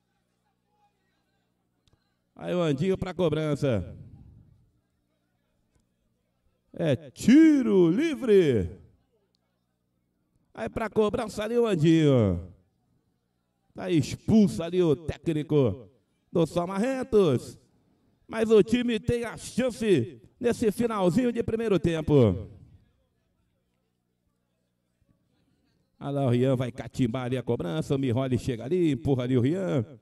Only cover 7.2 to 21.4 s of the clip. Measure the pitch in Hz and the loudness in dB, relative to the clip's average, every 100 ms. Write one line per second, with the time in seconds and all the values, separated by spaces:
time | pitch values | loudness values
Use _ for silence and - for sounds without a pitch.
7.2 | - 294 320 285 226 196 170 202 330 247 | 4 8 8 4 2 4 4 2 -2 -4
8.2 | 240 202 156 113 85 - - _ _ _ | 4 4 4 2 -2 -8 -20 _ _ _
9.2 | _ _ _ _ _ _ _ _ _ _ | _ _ _ _ _ _ _ _ _ _
10.2 | _ _ _ - 220 226 214 214 208 196 | _ _ _ -12 -10 -8 -6 -2 -2 -2
11.2 | 208 - 214 240 233 175 160 165 151 127 | -8 -8 -4 -2 0 2 4 4 4 4
12.2 | 101 87 90 - _ _ _ _ _ _ | 2 0 -8 -20 _ _ _ _ _ _
13.2 | _ _ _ _ _ - 190 165 - - | _ _ _ _ _ -12 -2 -2 -2 -6
14.2 | - 220 190 - 165 180 170 131 143 - | 2 4 4 0 -4 0 2 0 -4 -10
15.2 | - 151 147 151 123 92 101 _ _ _ | -6 -4 0 2 2 -2 -12 _ _ _
16.2 | _ 175 160 175 175 190 247 262 254 214 | _ -2 -2 -2 -6 -4 -4 -4 0 2
17.2 | 175 120 - - _ _ _ _ _ _ | 2 0 -4 -20 _ _ _ _ _ _
18.2 | _ 220 220 220 220 247 240 220 - 240 | _ -4 4 4 4 0 -2 -4 -2 -4
19.2 | 226 165 - - 254 - 220 156 110 123 | -4 -12 -10 -4 -4 -2 2 2 0 -10
20.2 | - - 233 - 220 208 233 214 185 180 | -20 -6 -4 0 -2 -2 -4 0 0 2
21.2 | 240 226 | 0 -2